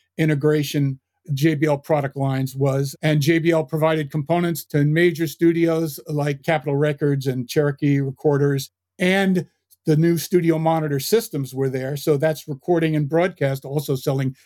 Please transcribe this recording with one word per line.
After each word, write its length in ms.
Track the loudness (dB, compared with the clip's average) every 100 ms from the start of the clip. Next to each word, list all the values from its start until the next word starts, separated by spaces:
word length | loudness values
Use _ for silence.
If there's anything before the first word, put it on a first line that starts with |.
| _ -2
integration 800 | 0 2 2 0 0 -2 -2 -4 _ _ -8
J 220 | 0 0 2
B 100 | 0
L 120 | -2
product 380 | 0 0 0 -4
lines 400 | -2 -2 -4 -2
was. 400 | 0 0 -4 -2
And 200 | 0 2
J 180 | 2 2
B 120 | 2
L 120 | 0
provided 480 | 0 0 0 0 -2
components 520 | -4 0 0 0 -4 -2
to 200 | 0 2
major 400 | 4 2 0 -4
studios 720 | 2 2 4 2 2 -2 -6 -6
like 360 | -2 -2 -2
Capitol 320 | -2 -2 0 0
Records 520 | 0 0 0 0 -2
and 220 | -4 -2
Cherokee 500 | 0 0 0 0 0
Recorders, 720 | -2 -2 0 2 2 -2 -6 _ _ -2
and 480 | 0 2 2 0 -4 _ _ _ 0
the 120 | 2
new 200 | 4 0
studio 400 | 0 0 2 0
monitor 420 | 2 0 0 -4
systems 540 | 0 0 0 -6 -6
were 160 | -4 -2
there. 280 | -2 -6 -4
So 180 | 0 0
that's 320 | 0 -2 -8
recording 480 | -8 0 0 2 0
and 140 | 0
broadcast, 560 | 0 0 0 -4 -4 -6
also 300 | -6 -4 -4
selling 400 | -2 -2 -4 -6